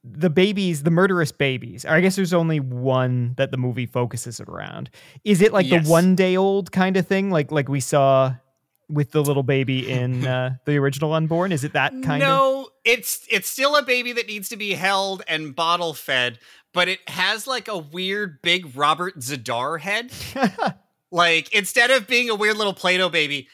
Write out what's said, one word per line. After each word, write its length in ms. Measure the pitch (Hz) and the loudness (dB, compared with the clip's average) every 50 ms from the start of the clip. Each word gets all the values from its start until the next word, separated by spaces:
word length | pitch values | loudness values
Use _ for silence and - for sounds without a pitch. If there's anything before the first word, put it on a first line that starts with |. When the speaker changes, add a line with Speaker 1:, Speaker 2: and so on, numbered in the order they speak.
| _ | _
Speaker 1:
the 260 | 127 - 151 175 175 | -16 -6 -2 0 2
babies, 540 | 139 180 190 208 202 202 190 180 165 139 143 | 4 4 4 4 2 0 0 0 0 0 0
the 80 | 170 | 2
murderous 400 | 165 175 190 190 185 175 151 - | 4 4 4 2 2 0 0 -2
babies? 540 | - - 143 135 131 123 123 120 - 120 - | -2 -2 -2 -2 -2 -4 -8 -12 -14 -12 -4
I 160 | - 156 165 | 2 2 4
guess 140 | 180 190 185 | 4 4 2
there's 180 | 196 190 165 180 | 0 0 2 2
only 240 | 170 165 165 160 147 | 2 2 2 0 -2
one 760 | 135 127 123 123 127 131 127 127 127 127 127 123 120 120 127 | -2 -4 -6 -2 0 2 2 2 2 2 0 0 -2 -2 0
that 120 | - 135 135 | -2 -2 -2
the 80 | 135 | -2
movie 300 | 127 123 123 117 127 120 | -2 -2 -2 -2 -4 -6
focuses 520 | 104 - 123 123 104 - 120 - 123 110 - | -4 -2 -2 -2 -2 -4 -10 -10 -10 -12 -14
around. 520 | 104 - 85 92 101 92 - - 127 123 _ - - - - - - | -14 -14 -12 -12 -10 -10 -10 -12 -14 -14 _ -20 -20 -20 -20 -8 0
Is 180 | 208 202 160 | 2 4 6
it 100 | 202 220 | 6 4
like 140 | 226 196 - | 4 4 2
Speaker 2:
Yes. 180 | 131 175 165 156 | 4 4 2 4
Speaker 1:
the 60 | 156 | 6
one 220 | 165 165 180 185 185 | 4 6 6 6 4
day 220 | 185 185 185 185 | 4 4 2 4
old 340 | 185 196 196 196 202 180 - | 2 2 2 2 0 -2 -2
kind 260 | - 190 185 190 190 | 0 0 2 2 2
of 100 | 190 - | 0 0
thing, 240 | - 190 196 196 196 | 2 0 0 0 0
like, 200 | 185 151 143 - | 0 0 0 0
like 160 | 156 151 131 | 0 -2 0
we 120 | 131 139 139 | 0 -2 -4
saw 560 | - - 156 143 135 135 135 131 135 131 127 - _ _ _ _ _ _ _ _ _ - | -2 0 2 4 6 6 6 6 4 2 0 -6 _ _ _ _ _ _ _ _ _ -6
with 200 | 151 147 143 - | -2 -2 -2 0
the 140 | - 151 143 | 0 0 2
little 180 | 143 143 139 | 2 0 0
baby 480 | 131 127 139 135 131 131 131 127 - - | 2 2 0 0 2 0 -2 -2 -2 -2
Speaker 2:
<laughs> 0 | |
Speaker 1:
in, 320 | 127 123 123 127 127 123 127 | -2 -2 -2 -2 -2 -2 -2
uh, 300 | 131 127 127 127 131 131 - - | -2 -2 -2 -2 -4 -6 -6 -4
the 120 | 147 147 | 0 0
original 360 | 143 139 139 135 - 160 151 160 | 2 2 0 0 -2 -2 -2 0
Unborn? 380 | 160 160 156 165 170 185 196 | 0 0 0 0 0 0 0
Is 120 | 170 131 139 | -2 -2 -4
it 100 | 151 - | -2 0
that 200 | 143 135 147 262 262 262 | 0 0 0 -2 -4 -4
kind 180 | 262 - - | -2 0 0
of? 80 | 277 269 | 2 2
Speaker 2:
No, 400 | 269 269 269 269 269 269 262 - _ _ - | 4 4 4 2 2 -2 -6 -14 _ _ 0
it's, 420 | 233 240 233 - - - - - - | 0 0 0 0 -6 -8 -8 -4 -2
it's 180 | 226 196 - - | -2 -2 -2 -4
still 260 | - 262 269 285 294 | -4 0 0 2 2
a 60 | 294 | 2
baby 300 | 254 262 247 247 240 247 | 2 2 -2 -2 -2 -4
that 160 | 233 233 226 | -6 -6 -6
needs 220 | 214 208 208 190 - | -6 -10 -10 -10 -12
to 60 | 233 | -10
be 200 | 202 214 202 185 | -8 -6 -6 -6
held 480 | 143 180 196 196 190 196 196 190 185 - | -2 0 0 0 0 0 -2 -4 -8 -6
and 280 | - 160 156 156 147 135 | -6 -6 -6 -6 -8 -6
bottle 400 | - 165 165 175 175 175 165 143 | -2 0 0 0 0 0 -4 -6
fed, 420 | - - - 135 127 123 123 120 - _ - - - _ _ - | -8 -6 -2 -2 0 0 -2 -4 -10 _ -20 -20 -20 _ _ 0
but 140 | 180 175 | 0 0
it 120 | 180 190 - _ 147 | 0 0 -6 _ -10
has, 380 | 139 185 185 196 220 214 214 | -4 -2 0 0 0 -4 -4
like, 200 | 269 254 233 - | -6 -6 -6 -6
a 120 | 226 214 175 | -6 -8 -8
weird 600 | 151 143 160 185 185 190 196 208 208 180 143 - - | -8 -8 -8 -6 -6 -4 -4 -4 -6 -8 -10 -6 -2
big 320 | 170 175 185 180 143 120 | 0 0 0 -2 -8 -4
Robert 400 | 135 147 147 160 165 175 190 - | 0 2 2 2 0 -2 -8 -8
Zadar 640 | 143 117 131 147 127 107 127 117 120 127 147 165 156 | -10 -10 -8 -8 -8 -6 -4 -4 -2 -2 -4 -6 -6
head. 320 | 147 196 208 226 240 247 - - - - - | -6 -4 -6 -6 -6 -8 -14 -16 -14 -12 -4
Speaker 1:
<laughs> 400 | 269 262 185 - - 311 220 - _ _ _ _ _ _ _ | -2 -2 -2 0 -2 -4 -4 -4 _ _ _ _ _ _ _
Speaker 2:
Like, 420 | 180 170 175 170 165 160 - - 220 | 0 2 4 4 4 2 0 0 -2
instead 380 | 208 190 - - 247 240 247 | -2 -2 0 2 2 4 4
of 160 | 269 254 196 | 4 2 2
being 220 | - 254 240 247 233 | 0 0 0 0 0
a 60 | 220 | -2
weird 220 | 202 214 214 214 | 0 0 0 0
little 160 | 208 214 202 185 | 0 -2 -2 -4
Play-Doh 340 | - - 180 180 185 185 | -2 0 0 2 2 0
baby, 400 | 175 165 165 151 143 143 139 127 _ | 0 0 0 0 0 -2 -8 -8 _